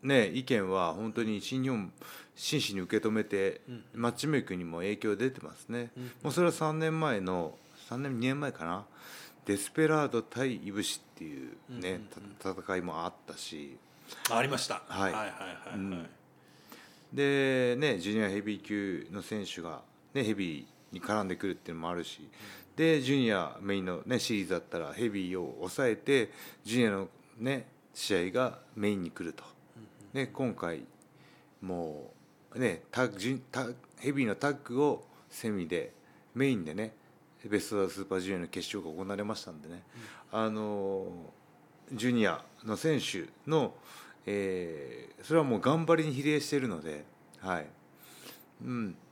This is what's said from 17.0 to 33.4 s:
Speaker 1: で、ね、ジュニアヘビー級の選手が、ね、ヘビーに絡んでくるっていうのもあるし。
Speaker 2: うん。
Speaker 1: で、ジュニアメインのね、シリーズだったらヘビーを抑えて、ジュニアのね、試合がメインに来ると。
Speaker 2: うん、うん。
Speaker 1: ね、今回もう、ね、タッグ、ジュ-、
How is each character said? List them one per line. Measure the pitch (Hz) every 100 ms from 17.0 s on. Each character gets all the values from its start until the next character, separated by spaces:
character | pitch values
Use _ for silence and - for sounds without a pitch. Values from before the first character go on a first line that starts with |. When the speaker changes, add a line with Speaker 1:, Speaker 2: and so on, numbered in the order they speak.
| -
Speaker 1:
で、 | 123 139 139 135 131 123 123
ね、 | 151 104
ジ | 90
ュ | 107
ニ |
ア | 104
ヘ | 98
ビ | 101 101
ー |
級 | - 104 98 82 -
の | 95
選 | 87 110
手 | 95 -
が、 | 85 73 - - -
ね、 | 139
ヘ | 110
ビ | 101 92 76 - - -
ー |
に | 92
絡 | - 107
ん | 98
で | 90
く | 98
る |
っ |
て | 82 -
い |
う | 82
の |
も | 82
あ |
る | 87
し。 | 80 -
Speaker 2:
う |
ん。 | 76 - - - - -
Speaker 1:
で、 | 160 156
ジ | 131
ュ | 139
ニ | 120
ア | 98 80 -
メ | 98 98
イ |
ン | 92
の | 87 -
ね、 | 123
シ | -
リ | 107
ー | 87
ズ |
だ | 87
っ |
た | - 90
ら | 78
ヘ | 85 117
ビ | 101 90
ー | 92
を | 82 64
抑 | 92 - 131
え | 107
て、 | - 139 107 - - -
ジ | - 120
ュ |
ニ | 117
ア |
の | 98 95 - - 117
ね、 | 123 135 - - _
試 | - - 95 87
合 |
が | 107 127 - - -
メ | 104
イ | 101
ン |
に | 87
来 | -
る | 85
と。 | - - - - -
Speaker 2:
う |
ん、 | 110 - - 135
う |
ん。 | 131
Speaker 1:
ね、 |
今 | - 131
回 | - 87 80 - - - - - - - -
も | 92 90 82 73 65 - - - -
う、 | -
ね、 | 123 82 -
タ | -
ッ | 127
グ、 | 98
ジ | 110
ュ-、 | 131